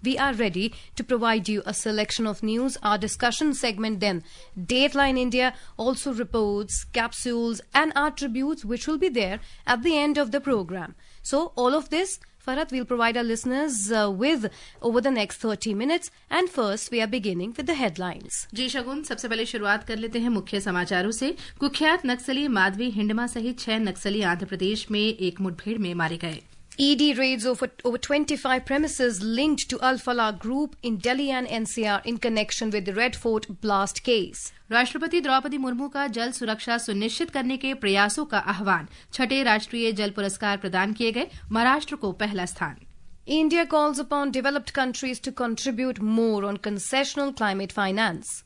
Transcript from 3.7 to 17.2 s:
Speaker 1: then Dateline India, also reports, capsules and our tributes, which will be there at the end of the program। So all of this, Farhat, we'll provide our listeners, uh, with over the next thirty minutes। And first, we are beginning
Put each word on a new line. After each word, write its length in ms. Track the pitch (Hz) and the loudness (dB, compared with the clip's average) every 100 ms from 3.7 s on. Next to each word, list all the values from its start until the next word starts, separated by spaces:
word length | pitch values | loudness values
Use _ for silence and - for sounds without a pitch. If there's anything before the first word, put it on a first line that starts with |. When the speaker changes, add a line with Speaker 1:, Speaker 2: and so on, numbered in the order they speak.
| 202 220 208 | -2 -2 0
Speaker 1:
then 240 | 202 175 - - - - 180 | 0 -2 -6 -20 -16 -12 -2
Dateline 500 | 247 285 277 277 262 247 | 4 4 4 4 4 2
India, 260 | 247 254 247 - - | 2 2 0 -14 -2
also 400 | 226 262 285 226 | -2 0 -2 -4
reports, 580 | 226 233 208 202 208 - - 247 | -2 0 2 0 -2 -4 -2 -2
capsules 600 | 233 - 247 233 233 226 - | -2 -2 -2 0 0 -2 2
and 180 | 269 311 285 | 4 4 4
our 140 | 302 294 | 0 0
tributes, 420 | 277 226 277 311 | -4 -2 -2 -2
which 240 | 202 240 - | -4 -4 -2
will 160 | 311 359 | 0 2
be 80 | 247 | 2
there 180 | 190 208 - - - | 0 -4 -8 -12 0
at 180 | 226 | 2
the 120 | 269 311 294 | 4 4 4
end 120 | 294 | 2
of 140 | 277 | 2
the 160 | 269 277 | 0 0
program। 480 | 233 175 185 170 - - - | 0 0 -6 -8 -14 -20 -14
So 240 | - 277 339 - | -2 0 0 2
all 240 | 247 294 | 2 2
of 80 | 285 | 0
this, 280 | 311 381 - - - | -2 -2 -6 -14 -12
Farhat, 260 | - 262 311 | -4 -2 -2
we'll 140 | 254 247 | -2 -2
provide 320 | 240 233 240 | 2 2 2
our 40 | |
listeners, 520 | 240 226 254 262 302 233 196 | 0 0 0 0 0 -2 0
uh, 180 | 226 208 | 2 2
with 340 | 190 262 320 214 - - - | 2 2 2 0 -6 -20 -4
over 220 | 233 233 | 2 2
the 80 | 254 | 2
next 320 | 254 202 - | 2 0 -2
thirty 320 | 226 208 226 202 | -4 -2 -2 -2
minutes। 300 | 262 339 - _ _ | 2 0 -2 _ _
And 180 | - 359 | 0 0
first, 420 | - 214 208 - | 0 0 0 -2
we 120 | 240 | -2
are 80 | 220 | 0
beginning 360 | 247 | 0